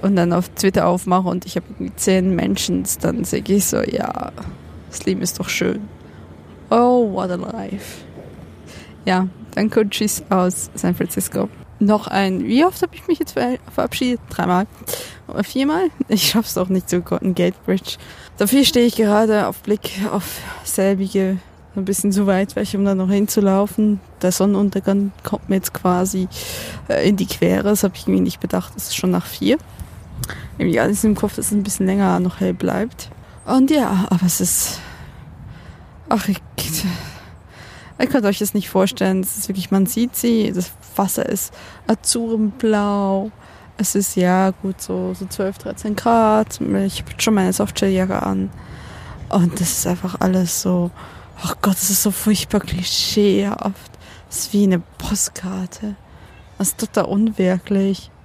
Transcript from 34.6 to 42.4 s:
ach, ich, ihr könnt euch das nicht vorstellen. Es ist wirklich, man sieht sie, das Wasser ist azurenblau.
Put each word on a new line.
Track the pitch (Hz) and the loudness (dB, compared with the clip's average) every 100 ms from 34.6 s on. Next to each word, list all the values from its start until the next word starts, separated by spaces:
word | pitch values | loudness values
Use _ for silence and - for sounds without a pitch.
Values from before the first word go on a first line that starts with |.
| - - - - - - - - - - - - - - - | -2 -6 -12 -16 -18 -18 -20 -18 -18 -18 -20 -20 -20 -20 -2
ach, | 233 196 | -2 0
ich, | 190 - - - 160 190 175 - - - - - - - - - - | -4 -4 -8 -6 -4 -4 -6 -10 -16 -20 -20 -20 -20 -20 -20 -20 -4
ihr | - | 0
könnt | 277 | 2
euch | 202 202 | 2 2
das | 208 | 0
nicht | 214 - | -2 0
vorstellen. | 190 190 - 190 190 | 2 2 2 0 2
Es | 185 - | -2 -6
ist | - | -6
wirklich, | 196 180 | -6 0
man | 196 185 | 2 2
sieht | - 240 - | 2 -2 0
sie, | 233 226 214 | 2 2 2
das | - 175 - - - | -2 -6 -8 -8 -2
Wasser | 202 - - | -2 0 -2
ist | 196 - - - - - | -4 -6 -12 -20 -18 -4
azurenblau. | 226 - 240 226 226 | -2 0 -2 0 0